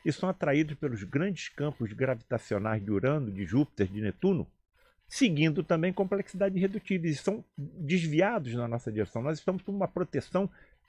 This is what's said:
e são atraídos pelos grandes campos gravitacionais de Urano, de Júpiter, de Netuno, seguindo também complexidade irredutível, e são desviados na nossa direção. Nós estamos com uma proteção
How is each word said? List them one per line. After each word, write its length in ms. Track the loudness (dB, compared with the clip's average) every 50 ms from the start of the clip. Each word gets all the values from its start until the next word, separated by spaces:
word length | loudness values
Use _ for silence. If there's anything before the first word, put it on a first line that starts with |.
| -2
e 60 | -2
são 180 | -2 0 0 -2
atraídos 480 | -2 0 0 2 4 4 2 0 -2 -4
pelos 260 | -4 -4 -4 -6 -6
grandes 460 | -2 -2 0 0 0 -2 -4 -8 -10
campos 440 | -6 -4 -4 -4 -2 -2 -4 -6 -4
gravitacionais 920 | -2 0 0 0 -2 -4 -4 -4 -4 -2 0 -2 0 0 0 0 0 0
de 80 | 0
Urano, 400 | 0 2 2 2 2 2 0 -2
de 140 | -4 -4 -4
Júpiter, 420 | 0 2 2 2 2 _ 0 -2 0
de 140 | 0 -2
Netuno, 440 | -2 -2 -2 0 2 2 2 2 0 -4 _ _ _ _ _ _ _ _ _ _ _ -12
seguindo 560 | -2 2 2 4 4 4 4 4 4 2 0
também 280 | 0 2 2 2 0
complexidade 640 | 0 0 0 0 0 -2 -4 -4 -4 -2 0 0 2
irredutível, 540 | 2 0 0 0 -2 -4 -2 -2 0 0 0
e 60 | -2
são 280 | -2 0 -2 -2 -2 -4 _ _ -10
desviados 960 | -10 -10 -10 -8 -4 0 0 0 2 2 4 4 4 4 2 0 -2 -4 -4
na 140 | -2 -2 -2
nossa 240 | -4 -4 -4 -4
direção. 320 | -2 -2 -2 -2 -2 -4 -2
Nós 160 | -2 -4 -4
estamos 240 | -2 -2 -2 -2 -4
com 80 | -6
uma 160 | -4 -2 -2 -2
proteção 600 | -2 -2 -4 -2 -2 -4 -4 -2 0 0 0 -2 -4 -8 -20 -20 _ _ _